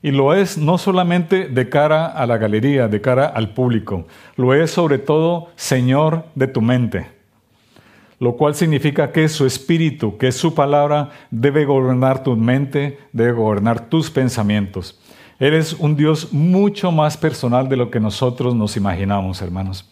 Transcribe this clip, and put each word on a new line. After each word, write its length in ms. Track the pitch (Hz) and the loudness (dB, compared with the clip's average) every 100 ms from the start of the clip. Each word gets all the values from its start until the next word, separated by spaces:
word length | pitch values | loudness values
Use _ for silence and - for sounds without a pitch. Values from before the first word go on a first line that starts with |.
Y 60 | 156 | 0
lo 240 | 139 139 | 2 4
es 240 | 185 190 180 | 2 0 0
no 200 | 147 180 | 0 0
solamente 680 | 202 185 175 175 165 190 175 | 0 0 2 0 0 -2 0
de 220 | 131 127 | -2 0
cara 380 | 147 151 156 160 | 2 2 2 0
a 200 | 160 120 | -4 -2
la 100 | 117 | 0
galería, 520 | 107 107 127 139 117 | 0 0 2 2 0
de 120 | 104 | 0
cara 240 | 117 127 | 0 2
al 300 | 147 113 107 | 0 -2 -6
público, 540 | 117 127 113 113 95 82 - - | -2 0 0 -4 -8 -8 -18 -16
lo 180 | - 127 | -2 2
es 200 | 139 160 | 2 2
sobre 260 | - 170 135 | 0 0 0
todo, 520 | 135 151 160 175 160 | 0 0 2 -2 -8
"Señor 720 | - - 131 127 135 156 165 160 | -14 -2 0 2 2 2 0 -6
de 140 | - 135 | -2 -2
tu 120 | 131 | 0
mente", 460 | 110 127 117 95 - _ _ _ _ _ _ _ _ _ _ _ | 2 2 0 -4 -10 _ _ _ _ _ _ _ _ _ _ _
lo 160 | 120 | -2
cual 220 | 120 151 147 | 0 0 2
significa 560 | 165 147 151 143 147 | 0 0 0 0 0
que 160 | - 156 | 2 0
su 180 | 156 135 | 2 -2
espíritu, 720 | - - 165 160 123 107 - | -2 -2 0 0 -2 -6 -2
que 140 | 131 | -2
su 240 | 123 165 156 | 0 -2 0
palabra 540 | 139 143 147 147 147 - - | 2 2 2 0 -2 -10 -10
debe 340 | 117 139 143 | 0 2 2
gobernar 600 | 143 135 127 127 131 131 | 2 2 2 2 2 0
tu 100 | 135 117 | 0 0
mente, 640 | 113 131 139 143 143 139 - | 2 2 0 -2 -4 -8 -12
debe 180 | 117 117 | -2 0
gobernar 580 | 117 107 104 107 113 113 | 2 0 2 0 -2 -2
tus 220 | 160 156 | -2 0
pensamientos. 920 | - 127 - 104 104 98 95 90 - _ - - _ | 0 -2 0 0 0 -2 -8 -12 -18 _ -20 -20 _
Él 160 | 135 | 2
es 180 | 160 156 | 2 0
un 220 | 160 151 | -2 -2
Dios 380 | 151 151 156 - | 2 2 0 -2
mucho 580 | 143 165 185 202 202 185 | 0 2 2 2 0 -2
más 260 | 160 151 151 | 0 0 0
personal 520 | 160 - 123 123 135 | -4 -2 0 0 0
de 80 | 131 | -2
lo 120 | 123 | -2
que 120 | 120 | -2
nosotros 560 | 107 98 127 123 127 120 | -4 -2 -2 -2 -2 0
nos 200 | 104 107 | -2 -2
imaginamos, 640 | 98 92 98 101 95 92 | -4 -2 -2 -2 -4 -6
hermanos. 480 | 92 90 95 95 - | -8 -6 -8 -10 -16